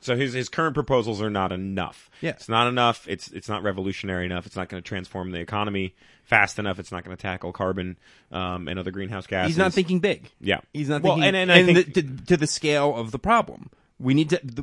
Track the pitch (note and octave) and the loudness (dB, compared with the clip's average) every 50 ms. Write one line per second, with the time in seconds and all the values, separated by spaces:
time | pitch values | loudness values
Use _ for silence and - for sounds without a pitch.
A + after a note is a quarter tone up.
0 | - B2+ B2 B2 C#3 C3 A#2+ B2+ A#2+ - - - D#3+ D#3+ B2+ D3 C3 A#2 C3+ B2 | -4 -2 0 0 0 -2 -2 -4 -6 -4 -2 -2 -2 0 0 -2 0 2 2 2
1 | G#2+ A2+ A2 G2 G#2+ G#2+ G#2 G2 F#2+ F2+ F#2 F#2 F#2+ G2 G2 F#2+ F2 - - - | 2 0 -2 -2 -2 -2 0 0 0 0 -2 -4 -6 -4 -4 -4 -4 -6 -8 -14
2 | - _ _ - - E3 - - - - A2+ A2+ A#2+ B2 B2 B2+ A#2+ A#2 A#2 - | -20 _ _ -8 -6 -6 -6 -8 -6 0 2 2 4 4 4 4 4 4 4 0
3 | - - G2 F#2+ - - - F#2+ - - G#2 G2 F#2 G#2 F#2 F#2+ F#2+ G2 F#2+ - | -4 -8 -8 -8 -8 -12 -14 -14 -8 -6 -6 -2 -2 -2 -2 -2 -4 -4 -4 -4
4 | - G2 F#2 F2+ F2+ F2+ F2+ F2 E2+ F#2 - G2 F2+ - G2+ F2+ F2 - G#2+ F#2+ | -6 -4 -4 -2 -2 -4 -4 -6 -8 -8 -8 -10 -8 -8 -10 -12 -10 -8 -8 -8
5 | F#2 - - F#2+ F2+ F#2 F2+ E2+ E2+ E2 G#2+ G2+ G#2 G#2+ G2+ G2 F#2+ F#2 - _ | -8 -8 -8 -8 -8 -6 -6 -8 -8 -4 -4 -2 -2 -2 -2 -2 -4 -4 -8 _
6 | _ _ _ _ _ _ A#2+ G#2+ G2+ - - - G#2 G2+ F#2 - F2+ - F#2+ F2+ | _ _ _ _ _ _ 4 4 4 4 0 -4 -4 -4 -4 -4 -6 -10 -10 -10
7 | F2 F#2 F#2 - - G2 F#2 F#2 - F2 F2+ - G2 F#2 F#2+ F#2+ F2+ F2+ F2+ - | -10 -10 -12 -10 -8 -6 -6 -6 -8 -10 -6 -2 -2 -2 -2 -2 -4 -6 -8 -10
8 | _ _ _ _ _ _ - F2+ F#2 F#2 F2+ F2+ F2 D2+ F2+ F#2+ F2+ F#2+ F#2 G2 | _ _ _ _ _ _ -8 -6 -4 -4 -6 -6 -6 -6 -6 -6 -6 -8 -8 -8
9 | G2 G2 A2 F#2+ F#2 - G2+ F#2 F#2 E3 E3 E3 F#3+ F#3 - F#3+ F#3 D#3+ F#3 F3+ | -8 -8 -8 -10 -6 -4 -2 0 0 0 2 2 2 2 2 0 0 2 0 0
10 | E3 G3+ D3+ - - - _ _ - G2 F#2+ - - _ - D3 D3 C3+ D3+ D3 | 2 0 -2 -2 -6 -14 _ _ -2 -2 -2 -2 -2 _ -8 -6 -4 -2 -2 0
11 | D#3+ F#3+ E3+ E3 F3 G3 F#3+ F#3+ F#3 F3+ F3 F3+ F#3 F3+ F3 F3 F3 D#3 - F#3 | 2 2 2 4 4 2 2 2 4 6 8 8 8 8 8 6 6 4 2 0
12 | D3+ C3+ C3 - - - F3+ D3+ D3+ D3 - - - D3+ D3 D3 C#3+ D3 B2+ A#2 | 0 0 -6 -10 0 2 2 2 4 0 -2 -2 0 2 2 4 2 2 2 0
13 | A2+ A2+ G#2+ B2 - F#3+ A#3 A#3 - - - - - - - _ _ _ _ _ | -4 -4 -6 -6 0 2 2 2 2 0 -6 -14 -18 -20 -20 _ _ _ _ _
14 | C3 B2+ C3+ D3+ D#3 D3 F3+ E3+ - C3 A2+ C#3+ | 2 4 4 4 4 4 2 -2 -2 -6 -10 -6